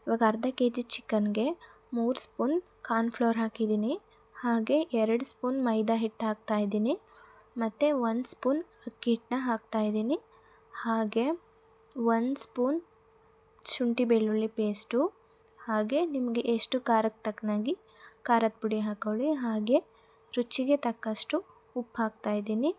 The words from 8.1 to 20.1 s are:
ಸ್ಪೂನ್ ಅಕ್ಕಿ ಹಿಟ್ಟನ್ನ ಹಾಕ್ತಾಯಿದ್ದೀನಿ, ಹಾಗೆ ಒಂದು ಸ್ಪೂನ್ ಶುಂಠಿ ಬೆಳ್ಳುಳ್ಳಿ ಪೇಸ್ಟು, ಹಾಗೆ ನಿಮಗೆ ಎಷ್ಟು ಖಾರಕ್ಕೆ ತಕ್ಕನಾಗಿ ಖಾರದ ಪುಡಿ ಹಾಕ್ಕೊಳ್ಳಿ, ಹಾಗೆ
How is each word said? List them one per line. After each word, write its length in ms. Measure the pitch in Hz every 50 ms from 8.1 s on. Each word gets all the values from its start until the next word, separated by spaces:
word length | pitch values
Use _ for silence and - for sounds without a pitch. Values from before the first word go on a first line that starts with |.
| 226 240 254 -
ಸ್ಪೂನ್ 320 | - - - 247 277 311 359 _ _ _ -
ಅಕ್ಕಿ 260 | 240 - _ - 240
ಹಿಟ್ಟನ್ನ 300 | 233 226 - _ 247 262 262
ಹಾಕ್ತಾಯಿದ್ದೀನಿ, 760 | 254 233 220 _ _ - 220 214 214 208 214 214 233 294 440 - _ _ - _ - - - _ _ -
ಹಾಗೆ 540 | - - 233 226 226 220 214 - 226 233 277 330 339 - - _ _ _ _ - _ _ - _ 262 226
ಒಂದು 300 | 233 226 226 233 254 277 277
ಸ್ಪೂನ್ 380 | - - - - 247 254 294 339 339 _ _ _ _ _ _ _ _ _ _ _ _ _ _ _ _
ಶುಂಠಿ 400 | - - - 247 240 233 233 247
ಬೆಳ್ಳುಳ್ಳಿ 440 | 226 233 226 220 214 214 214 220 220
ಪೇಸ್ಟು, 500 | - - 214 208 208 202 - _ - 233 294 392 - _ _ _ _ _ _ _ _ _
ಹಾಗೆ 420 | - - 220 214 214 214 254 294 359
ನಿಮಗೆ 360 | 339 285 269 247 240 233 240 -
ಎಷ್ಟು 300 | - 233 226 - - - 254
ಖಾರಕ್ಕೆ 420 | 254 - 233 220 220 226 220 - _
ತಕ್ಕನಾಗಿ 520 | 220 208 - - 214 208 208 214 247 359 - _ _ _ - - - - _ _
ಖಾರದ 320 | - 240 226 226 220 220 -
ಪುಡಿ 200 | - 214 220 214
ಹಾಕ್ಕೊಳ್ಳಿ, 480 | 208 214 208 202 - 214 214 220 254 302 311
ಹಾಗೆ 440 | 277 247 233 220 214 208 214 254 320 - _ _ _ _ _